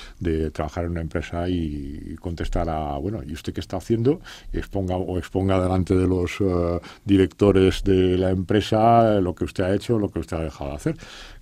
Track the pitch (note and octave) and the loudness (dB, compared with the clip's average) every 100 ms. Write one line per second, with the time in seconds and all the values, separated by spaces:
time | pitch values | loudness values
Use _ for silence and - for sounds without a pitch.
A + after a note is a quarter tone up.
0 | - - F2 D#2+ D#2 - D2+ - E2+ E2+ | -18 -8 -4 -2 -4 -4 -8 -6 -6 -6
1 | D#2+ F2 D#2+ E2+ F2 F2+ D#2+ D2 C#2 D2 | -6 -6 -6 -4 -2 -2 -2 -6 -10 -12
2 | - D#2+ F2+ E2+ E2 F#2 E2 D#2 D2+ C#2+ | -12 -10 -8 -6 -4 -2 -2 -2 -4 -4
3 | E2+ G#2+ C#2 D#2 - - - F#2 - A2+ | -6 -6 -10 -12 -10 -8 -8 -6 -2 0
4 | A#2 F3 - - - - - G2 F#2 F2+ | 2 0 -4 -18 -8 -8 -4 -4 -2 -2
5 | F2 F2+ - F#2+ F#2+ F#2+ F#2 F#2 F2 F#2 | -2 -4 -2 -2 2 2 2 2 2 2
6 | F#2 F#2 F2 - G2 F2+ E2+ E2+ - - | 2 2 0 0 0 2 0 -2 -6 -8
7 | G#2 G2 F#2 - G2+ F#2+ F#2+ - G2+ F#2 | 2 4 4 4 4 6 4 4 2 4
8 | F#2 F#2 F#2 F#2+ F2 G#2+ - A2 A2+ A#2 | 4 2 2 0 0 0 2 4 6 6
9 | A2+ G#2 F2+ F2+ E2+ - F#2 G2 - A#2 | 6 4 2 -2 -4 -2 0 0 0 0
10 | G2 F2 D#2+ E2 D#2+ - C#2+ D2 D#3+ E3 | 0 -4 -6 -4 -4 -6 -8 -4 -4 -6
11 | - - - - | -10 -18 -20 -16